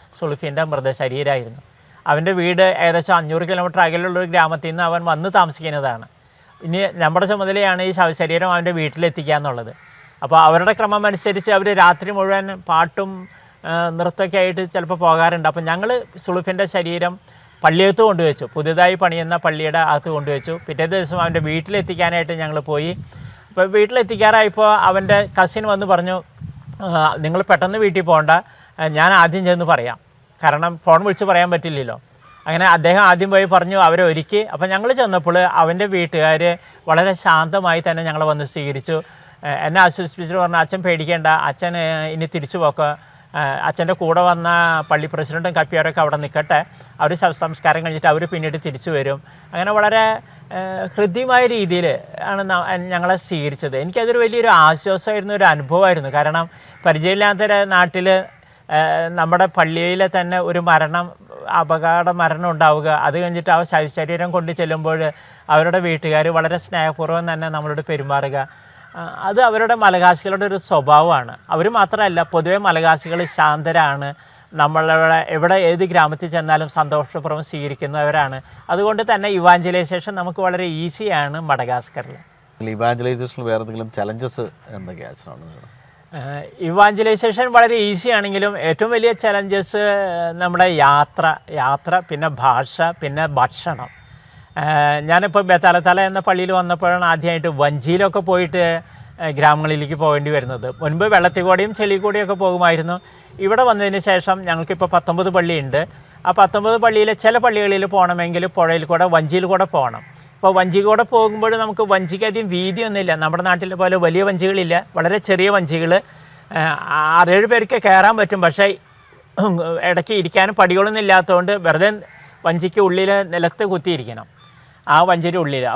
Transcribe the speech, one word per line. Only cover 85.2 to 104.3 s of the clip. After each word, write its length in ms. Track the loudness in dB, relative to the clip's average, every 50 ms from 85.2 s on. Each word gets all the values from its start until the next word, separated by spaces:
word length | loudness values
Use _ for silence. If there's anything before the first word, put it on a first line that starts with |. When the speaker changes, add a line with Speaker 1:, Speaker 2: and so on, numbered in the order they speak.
| -20 -20 -20 -20 -20 -20 -20 -20 -20 -20 -20 _ _ _ _ _ _ _ -16
Speaker 1:
ഏഹ്, 300 | -16 -14 -12 -14 -14 -16 -16 -14 -10
ഇവാഞ്ചലൈസേഷൻ 920 | -8 -2 2 4 4 4 4 2 0 0 0 0 0 -2 0 0 -2 2
വളരെ 260 | 4 4 4 6 4 0 0 0
ഈസി 200 | -2 -2 -2 0
ആണെങ്കിലും 480 | 0 0 0 -2 -2 -2 -2 -2 -2 -2
ഏറ്റവും 340 | -2 -2 0 0 0 0
വലിയ 200 | 0 0 2 0
ചലഞ്ചസ് 720 | 0 0 0 0 0 0 -2 -2 -2 -2 -2 -2 -4 -2 0 0 0 0 -2 -2 -2 -4 -4 -4
നമ്മുടെ 340 | -4 -4 -4 -2 2 2 4
യാത്ര, 720 | 4 4 4 6 6 6 4 2 0 _ 0 0 0 0 -2 -8 -10
യാത്ര, 500 | -6 -2 -2 0 -2 -2 -2 -2 -2 -2 -2 -4
പിന്നെ 180 | -6 -4 -4 -4
ഭാഷ, 540 | -4 0 0 2 2 0 -2 -4 -4 -2 -2 -2 -2 -6
പിന്നെ 260 | -8 -8 -4 -4 -4 -2
ഭക്ഷണം. 600 | 0 0 -2 -2 -2 -6 -8 -8 -8 -8 -10 -16 -18 -20 -20 _ -20 -20 _ _ _ -20 -20 _ _ -6
ഏഹ്, 420 | -4 0 0 2 2 2 0 0 0 2
ഞാനിപ്പോൾ 340 | 2 2 2 2 0 0 2 4
ബേത്താലത്തല 520 | 2 4 4 4 4 4 4 2 2 2
എന്ന 180 | 2 0 -2 -2
പള്ളിയിൽ 320 | -2 0 0 0 0 0
വന്നപ്പോഴാണ് 540 | 0 -2 0 0 -2 0 0 0 0 2 2
ആദ്യമായിട്ട് 420 | 0 0 0 0 -4 -4 -2 -4 -4
വഞ്ചിയിലൊക്കെ 720 | -2 0 0 0 0 -2 -2 -2 0 0 0 0 0 -2
പോയിട്ട്, 440 | -2 0 0 0 0 -2 -2 0 0 0 -2 -4 -6 -12 -20 -20 -20 -20 -14 -10
ഏഹ്, 100 | -8 -6
ഗ്രാമങ്ങളിലേക്ക് 640 | -2 4 4 4 4 4 2 -2 -2 -4 -4 -6 -4
പോകേണ്ടി 360 | -2 0 2 2 0 0 0
വരുന്നത്. 360 | -2 -2 -2 -4 -8 -8 -8 -10 -10 -6
മുൻപ് 240 | -6 -4 -2 0 2 4 4
വെള്ളത്തിൽ 300 | 4 4 4 2 0 2
കൂടെയും 300 | 2 2 2 2 -2 -4
ചെളി 240 | -4 -2 0 0 0
കൂടെയൊക്കെ 360 | 0 -2 -2 -2 -2 -2 -2
പോകുമായിരുന്നു. 640 | -2 0 -2 0 2 2 2 2 2 -2 -4 -6 -8 -10 -16 -20 -20 -20 -20 -10 -6
ഇവിടെ 240 | -2 0 2 4 4
വന്നതിന് 360 | 4 2 2 0 -2 -2 -2
ശേഷം 380 | 0 0 0 0 0 0